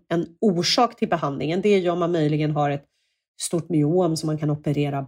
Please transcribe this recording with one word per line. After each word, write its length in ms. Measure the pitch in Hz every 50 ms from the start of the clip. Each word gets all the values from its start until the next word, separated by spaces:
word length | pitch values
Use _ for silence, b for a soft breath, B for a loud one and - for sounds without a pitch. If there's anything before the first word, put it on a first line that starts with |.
| _ _
en 180 | 170 170 165 - - _
orsak 540 | - 220 180 170 170 - - - 247 226 -
till 140 | - 226 160
behandlingen. 520 | 180 165 160 143 139 123 135 147 165 190
Det 80 | 185 208
är 100 | 208 190
ju 100 | 175 175
om 100 | 170 175
man 120 | 175 165
möjligen 400 | 175 165 151 147 156 147 151 151
har 180 | 151 147 147 143
ett 160 | 143 147 - _ _ _ _ _ _ _ _ _ _ -
stort 280 | - - - 170 160 -
myom 480 | 175 156 147 147 165 185 185 170 160 160
som 100 | - 156
man 100 | 156 151
kan 120 | 156 151
operera 560 | 147 147 - 156 143 143 147 143 143 139 139